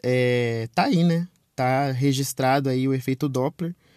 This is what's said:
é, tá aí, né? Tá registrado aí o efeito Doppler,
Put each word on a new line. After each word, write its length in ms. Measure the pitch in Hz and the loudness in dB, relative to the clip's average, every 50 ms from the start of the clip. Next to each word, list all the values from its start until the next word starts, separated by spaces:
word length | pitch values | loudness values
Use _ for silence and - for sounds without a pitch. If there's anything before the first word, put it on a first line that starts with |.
é, 680 | - 127 127 127 123 123 123 123 120 117 117 113 113 113 - | -2 0 2 2 2 2 2 0 0 -2 -2 -4 -6 -4 -2
tá 120 | 180 202 | -2 0
aí, 180 | 285 220 165 170 | 2 2 2 2
né? 240 | 170 165 165 175 - _ _ _ _ _ | 2 2 0 -2 -6 _ _ _ _ _
Tá 360 | - 127 127 131 135 143 139 | -2 0 0 2 0 0 -2
registrado 760 | 131 123 139 143 131 135 139 - - - 135 127 139 143 135 | -2 0 0 0 0 0 -2 -4 -2 0 2 2 2 2 2
aí 200 | 131 127 127 131 | 0 0 0 0
o 60 | 135 135 | 0 0
efeito 360 | 131 127 135 131 - 156 143 | -2 -2 -4 -2 -2 -2 -2
Doppler, 460 | 127 127 127 151 - - 170 170 175 - _ _ _ | 0 -2 -2 -2 -4 -6 -6 -8 -8 -10 _ _ _